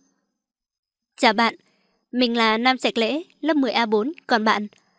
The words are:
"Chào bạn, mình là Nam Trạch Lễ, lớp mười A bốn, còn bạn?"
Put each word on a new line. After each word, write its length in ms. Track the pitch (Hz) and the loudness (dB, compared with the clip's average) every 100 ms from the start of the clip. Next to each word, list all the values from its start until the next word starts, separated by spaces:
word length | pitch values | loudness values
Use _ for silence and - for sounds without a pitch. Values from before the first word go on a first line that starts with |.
| _ _ _ _ _ _ _ _ _ _ _ - | _ _ _ _ _ _ _ _ _ _ _ -2
"Chào 120 | 240 | 0
bạn, 220 | 214 226 - _ _ _ _ _ | 2 0 -2 _ _ _ _ _
mình 240 | 247 247 233 | -2 0 2
là 220 | 226 220 | 0 2
Nam 200 | 247 254 | 0 0
Trạch 200 | 247 233 | -2 -2
Lễ, 240 | 220 277 359 _ | -2 -2 -8 _
lớp 160 | 294 320 | -2 0
mười 140 | 262 | 0
A 160 | - 233 | 0 0
bốn, 260 | 214 240 339 - | 0 -2 -6 -2
còn 180 | 233 | 0
bạn?" 220 | 220 208 208 _ _ | 2 0 -4 _ _